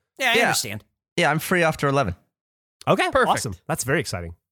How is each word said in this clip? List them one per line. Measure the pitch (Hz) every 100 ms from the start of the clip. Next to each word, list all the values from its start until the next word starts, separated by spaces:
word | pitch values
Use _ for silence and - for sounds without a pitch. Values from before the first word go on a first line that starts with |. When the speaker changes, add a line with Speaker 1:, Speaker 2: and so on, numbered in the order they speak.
| _ -
Speaker 1:
Yeah, | 262
I | 233
Speaker 2:
Yeah. |
Speaker 1:
understand. | 196 - 107 104 - _ _ -
Speaker 2:
Yeah, | 160
I'm | 156
free | - 180
after | 160 156 143
eleven. | 139 107 85 _ _ _ _ _ _ -
Speaker 3:
Okay, | 190 370
Speaker 4:
Perfect. | 277 214
Speaker 3:
awesome. | 190 117 90 -
That's | 160 123
very | 156
exciting. | - 90 85 82 _